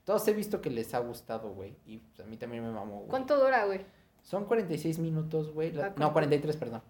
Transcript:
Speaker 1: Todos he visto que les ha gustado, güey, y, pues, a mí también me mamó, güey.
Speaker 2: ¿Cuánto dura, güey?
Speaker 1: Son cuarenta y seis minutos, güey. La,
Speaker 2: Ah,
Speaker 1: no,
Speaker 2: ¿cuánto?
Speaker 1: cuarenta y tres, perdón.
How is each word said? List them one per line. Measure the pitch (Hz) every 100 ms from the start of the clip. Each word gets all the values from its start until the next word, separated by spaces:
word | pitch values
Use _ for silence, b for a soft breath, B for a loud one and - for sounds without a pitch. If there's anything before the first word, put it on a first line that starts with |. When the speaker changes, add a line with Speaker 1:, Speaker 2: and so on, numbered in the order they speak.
Speaker 1:
Todos | - 202 208
he |
visto | 214 196 185
que | 151
les | 117 110
ha | 127
gustado, | 120 - - 113 110
güey, | 95 98 - -
y, | 110
pues, | - -
a |
mí | 98 113
también | 123 117
me | 113
mamó, | 110 101 -
güey. | -
Speaker 2:
¿Cuánto | 262 262 294
dura, | 262 247
güey? | 202 190 - b b _
Speaker 1:
Son | - 190
cuarenta | 202 226 185
y | 147
seis | 160 160
minutos, | 165 156 160 156 156
güey. | 151 160
La, | 160 196
Speaker 2:
Ah, |
Speaker 1:
no, |
Speaker 2:
¿cuánto? | 170 151
Speaker 1:
cuarenta | 151 143 147
y |
tres, | 151 156
perdón. | 117 113 -